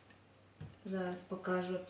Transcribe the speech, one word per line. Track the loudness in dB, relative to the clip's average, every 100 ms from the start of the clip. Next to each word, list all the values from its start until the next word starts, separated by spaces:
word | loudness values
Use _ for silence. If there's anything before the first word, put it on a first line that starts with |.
| -20 -20 -20 -20 -20 -14 -14 -10
Зараз | -4 0 0 -2 -4
покажу | -4 2 4 4 0